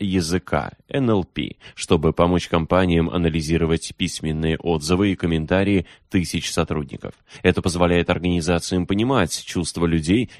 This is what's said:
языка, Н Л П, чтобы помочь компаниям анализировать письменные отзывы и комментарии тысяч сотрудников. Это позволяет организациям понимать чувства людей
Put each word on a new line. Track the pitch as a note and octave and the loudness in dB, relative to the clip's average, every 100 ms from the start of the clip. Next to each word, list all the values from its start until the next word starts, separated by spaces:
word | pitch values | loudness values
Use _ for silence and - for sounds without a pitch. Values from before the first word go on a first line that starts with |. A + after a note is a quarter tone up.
языка, | G2+ F#2 D#2+ F2+ - D2+ G1+ - _ | -2 0 0 -2 -2 -4 -4 -12 _
Н | C#3 B2 | -2 2
Л | G#2 | 0
П, | E2 - - - - | -2 -6 -8 -10 -20
чтобы | - - E2+ D#2 | -14 0 2 2
помочь | - F2 F2+ - | 2 2 2 2
компаниям | E2+ D#2+ F2+ F#2 E2 E2 | -2 2 2 4 2 2
анализировать | F2 E2 E2 D2+ E2 D#2+ E2 - | 0 0 0 0 0 2 0 -4
письменные | - E2+ - D#2 D#2 D#2+ D#2 | -6 -6 -4 -4 -2 -2 -2
отзывы | - D#2+ D2+ F2+ G2+ | -2 -2 0 2 2
и | F2+ | 0
комментарии | E2+ E2 D#2 F#2 G2 G2 - - _ | 0 0 0 0 2 0 -2 -14 _
тысяч | G2 E2 E2+ - | -2 -2 -4 -4
сотрудников. | - E2 D#2 C#2+ - - - _ - | -4 -2 -4 -6 -10 -14 -16 _ 0
Это | F#2 E2+ | 2 2
позволяет | F2+ E2+ F2 F2 E2+ | -2 2 2 2 2
организациям | E2+ F2 F2 D#2+ E2+ - F#2 F2 | 0 0 0 0 -2 0 -4 -2
понимать | G2+ B2 C3+ E2+ - | -2 0 0 0 -4
чувства | - F#2 D#2+ E2 | -6 -4 -4 -2
людей | E2+ E2 D#2 A2 A#2 - | 0 0 2 0 0 -6